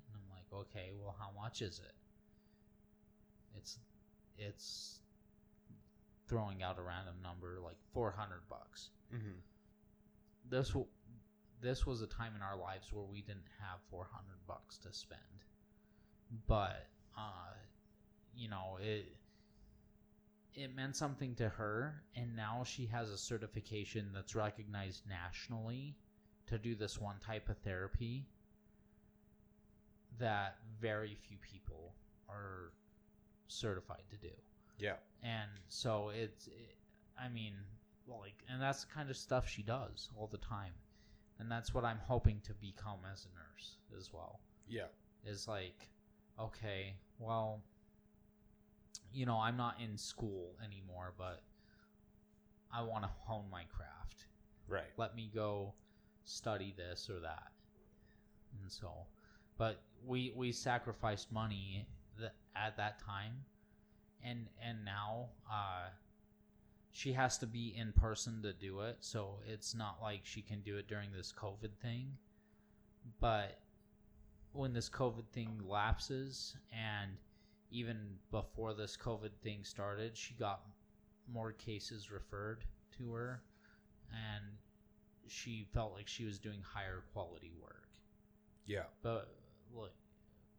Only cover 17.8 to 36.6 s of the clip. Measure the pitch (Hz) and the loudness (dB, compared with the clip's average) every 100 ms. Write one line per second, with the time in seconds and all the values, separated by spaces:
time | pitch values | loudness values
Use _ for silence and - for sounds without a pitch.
17.8 | - - - - - 120 113 98 95 92 | -20 -20 -20 -20 -16 -8 -4 -2 -2 -2
18.8 | 107 107 - - - - - - - - | 0 0 -2 -12 -20 -20 -20 -20 -20 -20
19.8 | - - - - - - - 135 135 131 | -20 -20 -20 -20 -20 -20 -14 -8 -6 -2
20.8 | 135 139 151 131 135 120 110 - 107 110 | 0 2 0 2 0 4 2 4 2 2
21.8 | 147 151 - 120 120 113 107 120 113 - | 2 -2 -8 -4 -2 0 0 0 0 0
22.8 | 117 117 110 98 - 113 107 107 - 107 | 0 2 0 0 0 0 0 -2 -2 -2
23.8 | 98 110 101 98 92 113 107 107 104 104 | 0 0 0 -2 0 2 2 2 -4 -2
24.8 | 95 92 104 90 87 - - 113 113 123 | -2 -2 -4 -4 -2 -4 -4 -2 0 -2
25.8 | 143 143 - - - - - 113 117 107 | -4 -8 -14 -20 -20 -10 0 2 2 2
26.8 | 104 - 104 98 - 110 - 104 - 92 | 2 2 -2 -2 -2 0 0 0 2 2
27.8 | 98 - 120 131 135 - - - - - | 4 4 4 -2 -4 -10 -20 -20 -20 -20
28.8 | - - - - - - - - - - | -20 -20 -20 -20 -20 -20 -20 -20 -20 -20
29.8 | - - - 117 117 104 98 - 113 110 | -20 -20 -10 2 4 6 4 0 -10 -2
30.8 | 113 107 107 98 - 98 - 95 - 80 | 2 2 0 -6 -12 -14 -12 -10 -8 -6
31.8 | 85 - - - - 101 98 92 87 - | -8 -14 -20 -18 -10 -6 -4 -6 -8 -12
32.8 | - - - - - - - - 110 92 | -20 -20 -20 -20 -20 -20 -10 0 2 2
33.8 | - - - 104 85 - - - - - | -2 -10 -10 -10 -10 -12 -16 -20 -16 0
34.8 | 101 - - - 120 110 104 101 92 - | 2 2 -4 -6 -2 0 -2 -6 -8 0
35.8 | 127 107 104 110 110 - - - | 4 4 4 0 -2 -4 -14 -14